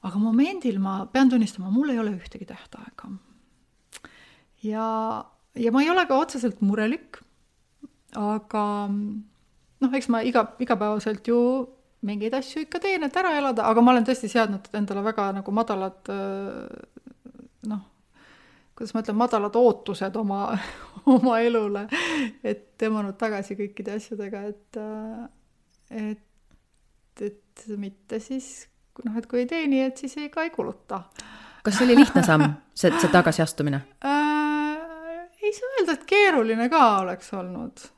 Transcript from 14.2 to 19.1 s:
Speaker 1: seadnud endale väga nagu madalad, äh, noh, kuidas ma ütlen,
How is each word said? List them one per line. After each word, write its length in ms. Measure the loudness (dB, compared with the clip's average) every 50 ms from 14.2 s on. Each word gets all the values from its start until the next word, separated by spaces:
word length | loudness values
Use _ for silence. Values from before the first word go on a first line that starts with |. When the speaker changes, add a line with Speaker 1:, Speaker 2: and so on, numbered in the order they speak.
| -2 -2
Speaker 1:
seadnud 380 | 0 0 0 0 -2 -6 -8 -10 -6
endale 300 | -6 -4 -4 -4 -4 -2
väga 240 | -2 -2 -2 -2 -2 -4
nagu 220 | -6 -6 -4 -2
madalad, 460 | -2 0 0 -2 -4 -4 -6 -8 -10 _
äh, 1160 | -10 -8 -6 -6 -6 -6 -8 -8 -10 -10 -12 -14 -14 -16 -18 -20 _ _ -20 _ -20 -20 _ _ -20 -20 -20 -20 -20 _ _ -10
noh, 200 | -8 -8 -8 -8 _ _ _ _ _ _ _ -20 -20 -20 _ _ _ _ _ _ _ _ -14
kuidas 160 | -14 -6 -6
ma 80 | -6 -4
ütlen, 160 | -2